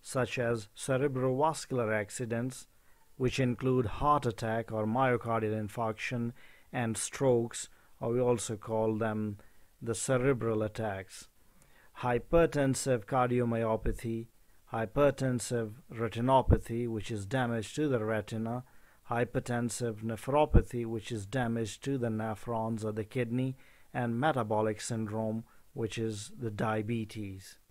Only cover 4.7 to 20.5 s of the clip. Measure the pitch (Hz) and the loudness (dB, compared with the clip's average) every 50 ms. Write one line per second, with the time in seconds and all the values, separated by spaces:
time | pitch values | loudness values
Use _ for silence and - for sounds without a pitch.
4.7 | 113 110 107 107 110 127 131 131 123 117 - 113 113 113 110 107 107 110 107 104 | -2 -2 0 0 2 2 4 4 4 2 0 0 0 0 0 0 -2 -2 -4 -6
5.7 | - - 117 110 107 - - - 131 120 117 117 123 - - - - - - - | -4 -4 -2 -2 -4 -4 -6 -4 -2 -2 -2 -4 -4 -8 -18 -20 -20 -20 -20 -8
6.7 | - 131 120 113 110 107 - - - - 139 135 123 120 117 117 - - - - | -4 -2 -2 -2 -2 -2 -4 -6 -4 0 4 4 6 4 4 0 -4 -10 -12 -12
7.7 | - - - - - - - 120 117 123 127 120 123 113 - - 117 101 - - | -16 -20 -20 -20 -14 -6 -4 0 0 2 4 4 2 2 0 -4 -6 -8 -6 -4
8.7 | 113 110 110 110 113 107 113 110 107 107 107 107 104 104 - - - - - - | 0 0 2 2 2 0 0 -2 -2 -2 -2 -4 -4 -8 -12 -20 -20 -20 -20 -20
9.7 | _ _ - 117 113 104 - - 135 123 123 135 139 117 110 113 113 107 107 107 | _ _ -6 -6 -4 -4 -2 0 0 2 2 2 2 2 0 0 0 0 0 -2
10.7 | 104 - 113 107 98 95 95 - - - - - _ - - - - - - - | -2 -4 -4 -4 -4 -6 -8 -10 -14 -18 -18 -20 _ -20 -20 -20 -20 -20 -20 -20
11.7 | - - - - - - - 127 120 120 - - - 165 165 156 - 147 139 135 | -20 -20 -20 -20 -16 -6 -2 0 0 0 0 4 4 6 6 6 4 2 2 2
12.7 | 131 - - 139 127 120 101 - - 131 123 123 123 123 123 117 117 113 113 110 | 2 0 2 0 0 0 0 -2 2 2 2 4 4 2 2 2 2 0 2 2
13.7 | 110 110 - 117 110 - - 117 113 113 113 - _ - - _ - - _ - | 0 2 2 -2 -2 -2 -2 -6 -4 -4 -6 -10 _ -20 -20 _ -20 -20 _ -8
14.7 | - 117 113 110 - 143 147 143 131 - 131 131 127 120 - - 127 120 117 107 | -4 -4 -4 -2 2 4 4 4 4 2 0 0 0 0 -2 -2 -2 -2 -2 -4
15.7 | 104 127 - - - 113 117 113 101 113 117 127 135 135 120 - - 110 - - | -8 -12 -16 -14 -6 -4 -4 -4 -2 0 2 6 6 6 8 8 6 6 6 -4
16.7 | 117 117 120 120 113 110 101 - 120 104 101 95 131 131 127 120 117 113 107 - | -4 -4 -4 -2 -4 -4 -4 -4 -6 -6 -6 -4 -2 0 0 0 0 -2 -4 -4
17.7 | - - 151 151 135 117 107 110 110 107 104 - 117 110 110 113 117 123 131 - | -4 -2 0 2 2 0 0 0 0 -2 -2 -4 -4 -4 -4 -2 -4 -6 -8 -10
18.7 | - - - - - - _ - 117 117 123 107 - 131 123 - 123 120 120 120 | -20 -20 -20 -20 -20 -20 _ -4 -2 -2 -2 0 -2 -4 -2 -2 -2 -2 0 -2
19.7 | - - 123 117 110 104 110 113 113 110 - - 135 147 151 147 | -2 -2 -4 -4 -4 -4 -4 -4 -4 -4 -4 0 4 4 4 8